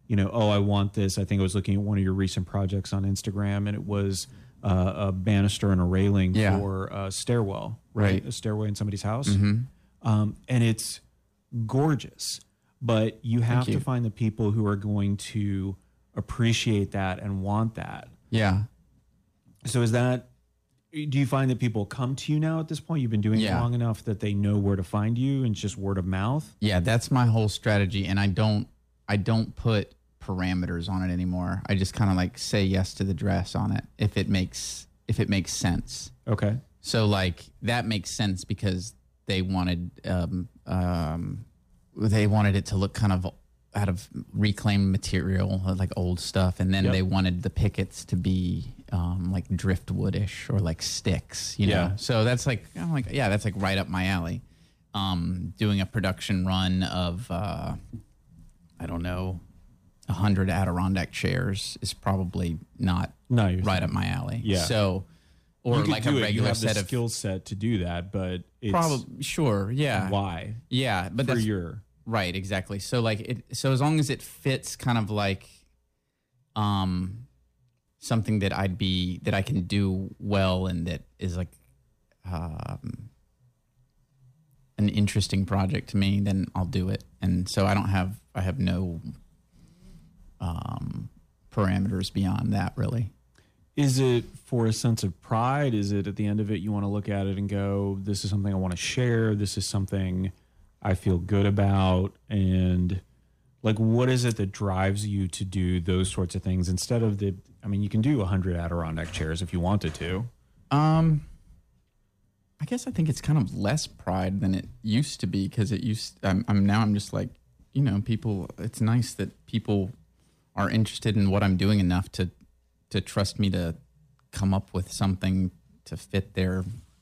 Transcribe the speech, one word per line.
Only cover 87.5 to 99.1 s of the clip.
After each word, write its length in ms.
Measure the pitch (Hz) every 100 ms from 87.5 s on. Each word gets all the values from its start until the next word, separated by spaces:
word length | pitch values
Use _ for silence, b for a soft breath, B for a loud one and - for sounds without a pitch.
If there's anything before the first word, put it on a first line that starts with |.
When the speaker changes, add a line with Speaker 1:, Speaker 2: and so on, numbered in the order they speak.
| - 95
Speaker 2:
I 80 |
don't 160 | 101 98
have, 280 | 95 92 107 _
I 60 | -
have 180 | 92 85
no, 440 | 90 90 92 82 - - - _ _ B B B B B B _ - -
um, 680 | 92 82 - - - - 107 - _ _ _
parameters 600 | - 95 95 98 92 92
beyond 400 | 101 95 98 -
that, 200 | 101 92 -
really. 340 | 104 117 101 _ _ b b b _ -
Speaker 1:
Is 220 | 139 127
it 260 | 131 120 - -
for 220 | - 123 113
a 60 |
sense 300 | 110 120 113
of 180 | 95 -
pride? 540 | - 117 123 139 143
Is 180 | 107 98
it 140 | 101 98
at 100 | 95
the 100 | 104
end 140 | 104
of 100 | 104
it, 100 | 101
you 120 | 104
wanna 160 | 101 101
look 180 | 104 104
at 180 | 101 98
it 120 | 95
and 100 | 98
go, 500 | 101 98 98 98 98
"This 220 | 98 98
is 60 | 98
something 220 | 101 101
I 40 | 95
wanna 200 | 92 87
share. 580 | - - 123